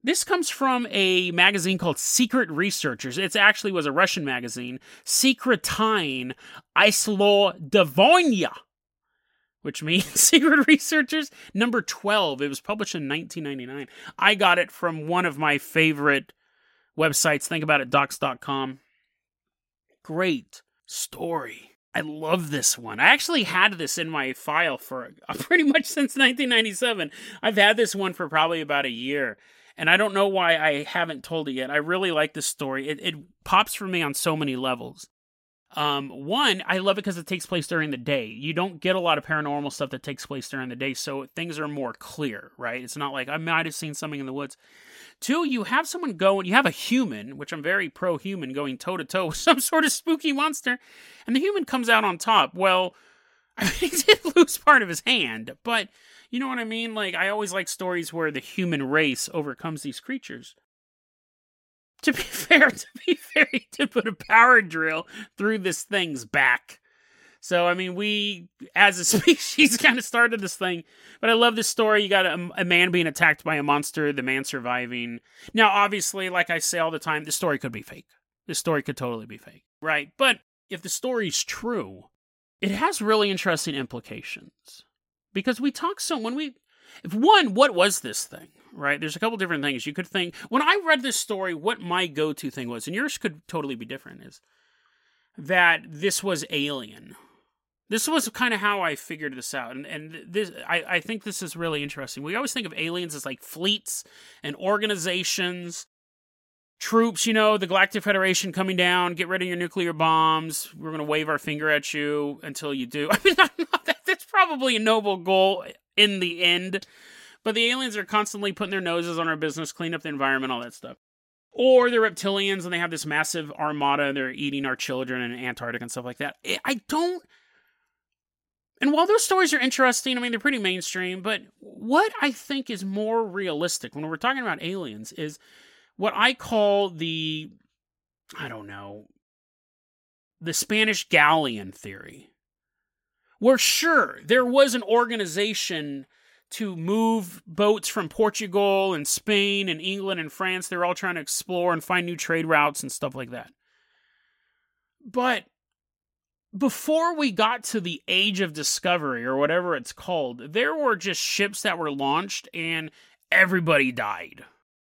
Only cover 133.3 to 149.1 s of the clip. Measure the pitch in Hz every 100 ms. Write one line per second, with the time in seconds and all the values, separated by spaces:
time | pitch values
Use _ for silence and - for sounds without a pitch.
133.3 | 185 185 151 170 - - 147 156 160 240
134.3 | 269 233 160 165 190 151 104 110 - 151
135.3 | 147 _ - _ _ _ - 202 - 233
136.3 | 262 - 226 208 202 196 165 165 160 156
137.3 | 156 156 _ _ _ _ _ _ _ _
138.3 | - 139 113 104 101 101 104 - _ _
139.3 | _ _ _ _ _ _ _ _ _ _
140.3 | _ 165 156 - 214 220 196 - 165 147
141.3 | 160 143 110 95 - 104 98 - - -
142.3 | _ _ _ _ _ _ _ _ _ _
143.3 | _ 226 262 - - 330 311 175 - 147
144.3 | 247 247 262 277 240 214 233 240 233 185
145.3 | 165 208 214 - 165 147 139 131 _ _
146.3 | _ _ - 208 170 165 214 226 226 180
147.3 | - - 160 208 214 - - 160 - 214
148.3 | - 208 190 202 196 196 170 147